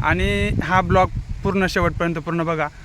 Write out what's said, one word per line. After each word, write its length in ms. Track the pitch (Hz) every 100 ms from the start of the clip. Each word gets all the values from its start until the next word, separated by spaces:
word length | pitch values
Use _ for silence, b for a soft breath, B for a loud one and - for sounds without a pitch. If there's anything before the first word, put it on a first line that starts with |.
आणि 460 | 151 175 190 202 202 -
हा 180 | 156 185
ब्लॉग 280 | 180 190 185 - - -
पूर्ण 220 | 196 190 185
शेवटपर्यंत 460 | 196 175 156 170 165
पूर्ण 280 | 151 170
बघा, 240 | 165 160 147 B